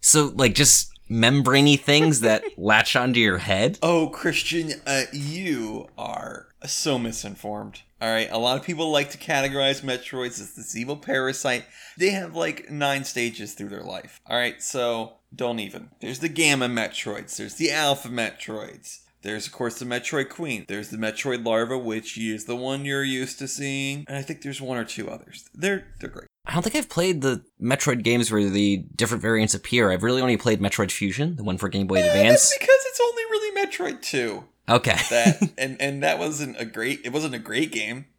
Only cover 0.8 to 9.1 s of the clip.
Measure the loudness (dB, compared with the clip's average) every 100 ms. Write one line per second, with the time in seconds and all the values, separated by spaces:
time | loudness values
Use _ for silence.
0.8 | 4 -8 -6 4 6 6 6 6 8 6
1.8 | 6 4 6 4 4 4 0 -4 4 6
2.8 | 6 2 2 4 4 2 2 2 2 2
3.8 | 2 2 2 -2 -2 -2 -2 -2 -4 -6
4.8 | -2 -2 -2 -4 -6 -6 -4 -4 -4 -8
5.8 | -12 -12 -8 -8 -10 -14 -18 _ -8 -4
6.8 | 0 0 -2 -6 -10 -10 -8 -8 -10 -16
7.8 | _ _ -2 0 0 0 0 0 -4 -4
8.8 | 0 0 0